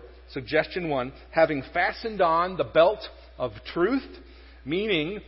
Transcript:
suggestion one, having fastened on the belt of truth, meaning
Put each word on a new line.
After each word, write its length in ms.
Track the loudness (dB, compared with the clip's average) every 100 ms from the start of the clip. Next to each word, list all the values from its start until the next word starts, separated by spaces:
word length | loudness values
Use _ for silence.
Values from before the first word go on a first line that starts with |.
| -10 -20 -12
suggestion 580 | -12 0 0 0 -6 -2
one, 240 | -2 -4 -10 -4
having 320 | 2 4 2 -4
fastened 480 | -2 -2 -4 -10 0
on 380 | 2 2 0 -2
the 60 |
belt 440 | 2 6 6 4 -8 -18 -20 -8
of 140 | -8 -8 -8 0
truth, 340 | 0 0 -4 -18 -20 -20 -20 -16 -6
meaning 540 | -4 0 -2 -2 -8